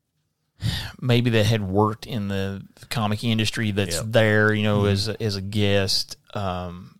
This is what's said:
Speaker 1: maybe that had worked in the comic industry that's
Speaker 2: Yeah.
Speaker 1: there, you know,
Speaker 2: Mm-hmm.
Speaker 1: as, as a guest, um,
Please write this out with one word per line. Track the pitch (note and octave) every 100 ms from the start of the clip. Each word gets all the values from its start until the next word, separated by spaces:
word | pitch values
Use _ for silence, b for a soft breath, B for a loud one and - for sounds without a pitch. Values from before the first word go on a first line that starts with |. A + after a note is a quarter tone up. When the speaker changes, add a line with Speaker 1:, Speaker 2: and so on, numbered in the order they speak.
| _ _ _ _ _ _ B B B -
Speaker 1:
maybe | B2+ A#2+ A#2+
that | A2+ G#2
had | A2+
worked | F#2+ G2 G#2+ A2 -
in | A2 G2+
the | G2 G2 G2 - - -
comic | A#2+ G#2+ G#2
industry | A#2+ A2 G#2+ - A2
that's | G2+ F#2 E2
Speaker 2:
Yeah. | G#2+
Speaker 1:
there, | A#2 A2 G#2+ G#2+
you | G#2+
know, | G#2+ G#2
Speaker 2:
Mm-hmm. | G2+
Speaker 1:
as, | G2 G#2+
as | - A2 G2
a |
guest, | G2 G#2 G2+ G2+ F#2+ - - - _
um, | G#2+ F#2+ F2+ F2+ F2 -